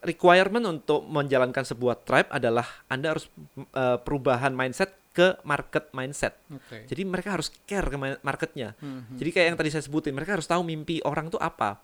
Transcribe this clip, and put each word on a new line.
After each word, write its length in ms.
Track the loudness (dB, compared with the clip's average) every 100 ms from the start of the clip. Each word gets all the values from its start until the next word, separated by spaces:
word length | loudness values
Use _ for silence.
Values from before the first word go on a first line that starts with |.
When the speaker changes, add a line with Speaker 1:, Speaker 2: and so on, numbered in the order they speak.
Speaker 1:
requirement 640 | -8 4 8 8 6 2 -2
untuk 400 | -2 0 0 0
menjalankan 560 | -2 2 4 4 0
sebuah 400 | -4 -2 0 0
tribe 240 | 2 2 2
adalah 400 | 0 0 0 -2 -8 -8
Anda 300 | -4 -4 -4
harus, 160 | -8 -16 -20 -18
eh, 400 | -10 -2 0 0
perubahan 560 | -2 -2 2 2 2
mindset 400 | 0 -4 -2 -4 -4 _
ke 240 | 4 4 4
market 480 | -2 -4 -2 -4 -4
mindset. 480 | -8 -8 -4 -4 -4 _
Speaker 2:
Oke. 400 | -18 -16 -18 -10
Speaker 1:
Jadi 160 | -6
mereka 320 | -4 -4 -4 -4
harus 160 | -6 -10 -6
care 160 | -4
ke 160 | -2 -4
ma-, 160 | -6 -6
marketnya. 560 | -6 -4 -6 -6 -10 -10
Speaker 2:
Hmm, 240 | -12 -12
hmm. 160 | -12 -6
Speaker 1:
Jadi 100 | -2
kayak 160 | 2 2
yang 120 | 2
tadi 80 | -2
saya 160 | -2
sebutin, 320 | -4 -4 -2 -4
mereka 240 | -4 -4
harus 80 | 0
tahu 160 | 0
mimpi 400 | 0 -4 -4 -4
orang 240 | -2 -2 -4
tuh 80 | -4
apa. 480 | -4 -2 -2 -2